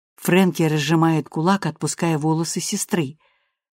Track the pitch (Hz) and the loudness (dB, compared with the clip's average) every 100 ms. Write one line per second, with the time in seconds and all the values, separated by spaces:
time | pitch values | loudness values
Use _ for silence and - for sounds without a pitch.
0 | _ _ - 175 185 - 160 151 143 165 | _ _ 0 4 4 2 0 0 2 2
1 | 165 160 151 160 165 196 160 156 151 - | 4 2 -2 -2 0 0 -2 -6 -6 -2
2 | 175 156 156 160 165 - - 202 - 185 | -2 0 0 0 -2 -6 -6 -6 -4 -4
3 | 135 156 _ _ _ _ _ | -4 -8 _ _ _ _ _